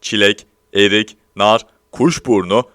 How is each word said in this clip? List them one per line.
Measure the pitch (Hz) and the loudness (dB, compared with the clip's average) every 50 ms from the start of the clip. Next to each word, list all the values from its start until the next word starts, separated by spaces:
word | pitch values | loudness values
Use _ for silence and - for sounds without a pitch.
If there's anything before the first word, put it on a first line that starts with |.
çilek, | - - - 104 101 101 104 - - _ _ _ _ _ - | -12 -8 -2 0 0 0 0 -2 -6 _ _ _ _ _ -2
erik, | 98 101 101 98 104 110 110 - _ _ _ _ | 0 0 2 2 0 -2 -4 -10 _ _ _ _
nar, | 98 101 104 110 113 - _ _ _ _ _ - | -2 0 2 2 0 -2 _ _ _ _ _ -6
kuşburnu, | - 123 165 165 - - 131 117 101 90 90 98 117 127 - _ | -2 -2 0 -2 -2 -2 -2 0 0 0 0 -2 -2 -2 -4 _